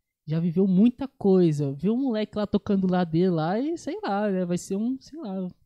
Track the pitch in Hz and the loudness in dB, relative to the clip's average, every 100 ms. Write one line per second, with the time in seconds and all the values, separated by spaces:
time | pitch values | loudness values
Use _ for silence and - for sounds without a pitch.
0 | _ _ - 165 175 165 196 180 240 - | _ _ -6 -2 0 2 4 6 4 2
1 | 269 - 196 185 170 147 139 139 180 233 | -10 -2 2 6 4 2 -2 -2 -2 0
2 | 277 214 208 214 208 202 - 196 185 180 | -2 -2 -4 -4 -2 -2 0 0 2 0
3 | 175 160 185 165 160 214 294 339 285 403 | 0 2 2 2 0 -2 -2 -6 -8 -8
4 | 311 196 214 185 175 175 - 196 233 262 | -4 -2 -2 -2 -2 -4 -4 -4 -4 -6
5 | - 302 233 190 185 - | -10 -14 -10 -8 -8 -12